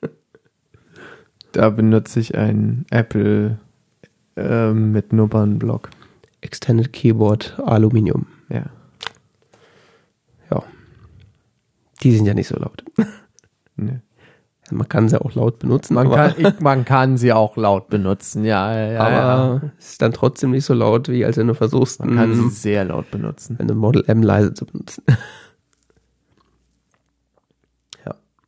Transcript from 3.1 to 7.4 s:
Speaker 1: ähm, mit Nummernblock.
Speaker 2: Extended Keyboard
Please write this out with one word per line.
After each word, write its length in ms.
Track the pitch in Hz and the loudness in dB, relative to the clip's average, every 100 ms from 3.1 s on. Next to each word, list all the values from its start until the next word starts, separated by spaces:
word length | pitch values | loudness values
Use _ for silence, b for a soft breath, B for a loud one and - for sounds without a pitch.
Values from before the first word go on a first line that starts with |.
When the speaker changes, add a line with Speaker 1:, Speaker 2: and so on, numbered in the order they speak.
| 107 104 104 107 110 - _ _ _ _ _ _ - | 0 0 0 -2 -6 -12 _ _ _ _ _ _ -8
Speaker 1:
ähm, 560 | - 117 113 110 110 | -4 0 0 0 0
mit 200 | 107 - | 0 0
Nummernblock. 800 | 110 107 110 104 104 110 113 - b b b _ _ | 0 2 2 0 0 -2 -6 -8 b b b _ _
Speaker 2:
Extended 520 | - - - 117 120 | -16 -8 0 0 0
Keyboard 640 | - 123 110 107 107 | 0 0 2 2 0